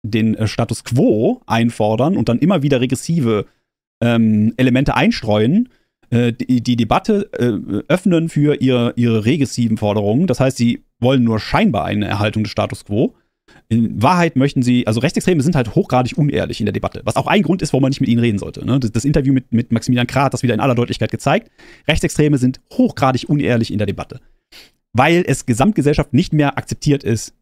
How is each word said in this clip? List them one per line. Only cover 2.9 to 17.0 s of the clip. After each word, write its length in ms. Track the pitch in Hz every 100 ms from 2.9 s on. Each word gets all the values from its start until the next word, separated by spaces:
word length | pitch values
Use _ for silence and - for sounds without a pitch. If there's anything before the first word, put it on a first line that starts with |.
| 131 - 165 117 107 - _ _ _ _ _
ähm, 540 | 120 117 110 107 107 -
Elemente 380 | 127 123 139
einstreuen, 760 | - 185 233 117 104 113 196 247 _ _ _ _
äh, 220 | 117 120
die, 300 | 113 - 127
die 140 | 117 120
Debatte, 560 | 110 123 - 104 101
äh, 500 | - 120 104 - 101 -
öffnen 360 | 175 202 170 160
für 320 | 151 147 143
ihre, 320 | 131 123 120
ihre 300 | - 120 110
regressiven 520 | 107 139 135 - 117 110
Forderungen. 520 | 104 104 101 117 185
Das 100 | 120
heißt, 180 | 131 -
sie 280 | 120 - _ _
wollen 240 | 120 135
nur 160 | 117 110
scheinbar 440 | - 147 214 110
eine 220 | 85 104 95
Erhaltung 380 | 95 107 110
des 80 | 101
Status 320 | - 101 -
quo. 300 | - 104 190 _ _ _ _ _ _
In 320 | 113 113 80
Wahrheit 360 | 123 180 170 131
möchten 260 | 139 143
sie, 240 | 123 123 113
also 140 | 113
Rechtsextreme 420 | 135 - - 175
sind 140 | 135 165
halt 180 | 113
hochgradig 420 | - - 127 127 -
unehrlich 440 | 147 - 87 -
in 60 | 104
der 60 |
Debatte, 300 | 101 95 -